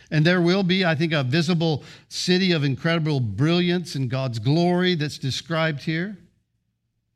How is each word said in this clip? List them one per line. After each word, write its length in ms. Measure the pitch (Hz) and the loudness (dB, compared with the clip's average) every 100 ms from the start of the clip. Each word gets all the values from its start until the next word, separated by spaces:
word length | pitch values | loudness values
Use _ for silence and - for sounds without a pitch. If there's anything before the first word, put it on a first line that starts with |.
| - | -4
And 120 | 156 | 0
there 160 | 156 180 | 2 4
will 220 | 170 190 | 2 2
be, 220 | 190 190 | 2 2
I 100 | 185 | 2
think, 180 | 151 165 | 0 0
a 120 | 156 | 0
visible 580 | 131 151 160 175 165 151 - - _ | 0 0 2 0 0 -2 -6 -20 _
city 440 | - - 180 190 | -8 0 2 2
of 100 | 170 | 2
incredible 560 | 143 127 170 170 156 143 | 0 -2 0 0 0 0
brilliance 800 | 117 98 151 175 180 175 165 143 | -2 0 2 2 2 0 -2 -6
and 120 | 131 | -4
God's 300 | 131 131 113 | -2 -4 -4
glory 560 | 110 156 175 180 180 | 0 2 2 2 0
that's 240 | 180 147 - | 0 -4 -6
described 640 | 135 - - 160 160 147 | -6 -6 -4 -2 -2 -2
here. 340 | - 160 185 208 - _ _ _ _ _ _ _ _ | -4 -4 -6 -10 -20 _ _ _ _ _ _ _ _